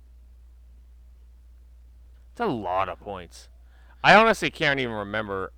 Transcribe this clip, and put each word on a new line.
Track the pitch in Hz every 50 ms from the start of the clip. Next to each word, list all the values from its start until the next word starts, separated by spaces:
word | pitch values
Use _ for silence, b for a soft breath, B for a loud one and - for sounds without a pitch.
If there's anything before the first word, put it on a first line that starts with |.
| - - - - - - - - - - - - - - - - - - - - - - - - - - - - - - - - - - - - - - - - - - - - - - -
It's | -
a | -
lot | 208 143 113 98 87 90 92 95 90
of | 85 -
points. | - 104 98 92 87 - - - - - - - - - - - - - - - -
I | 143 180
honestly | 208 226 226 208 - 180 143
can't | - - 160 147 135 135
even | 127 117 113
remember | 107 101 101 104 110 110 101 98 95 92 87 -